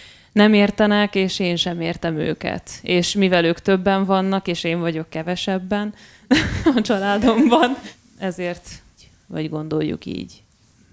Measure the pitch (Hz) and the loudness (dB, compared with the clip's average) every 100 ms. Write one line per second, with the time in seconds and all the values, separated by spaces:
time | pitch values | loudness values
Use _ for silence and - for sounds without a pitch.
0 | - - _ 208 208 214 202 202 214 208 | -20 -20 _ 4 6 6 4 2 2 2
1 | 208 196 190 - 180 170 180 170 165 170 | 0 0 -2 -2 -2 -2 -4 -4 -6 -4
2 | 170 156 160 - - - - - - 180 | -4 -4 -4 -4 -6 -6 -8 -10 -2 0
3 | 175 208 190 180 170 170 - 190 185 196 | 0 2 2 4 2 0 0 2 2 0
4 | 190 190 190 196 180 170 170 170 170 156 | 2 0 0 -2 -2 -4 -4 -2 -2 -4
5 | 160 160 165 180 - 190 185 208 208 - | -6 -8 -6 -6 -4 -4 -4 -4 -4 -10
6 | - - - 294 - - 349 247 214 208 | -20 -14 -2 0 0 -2 0 2 2 0
7 | 196 202 233 226 285 240 247 269 - - | 0 2 2 4 4 4 4 0 -10 -20
8 | _ - 190 175 175 175 - - _ _ | _ -8 -8 -4 -6 -8 -12 -20 _ _
9 | - _ - 165 156 156 156 156 151 - | -20 _ -12 -8 -6 -6 -4 -2 -2 -4
10 | - - - - _ _ _ _ _ | -8 -10 -10 -16 _ _ _ _ _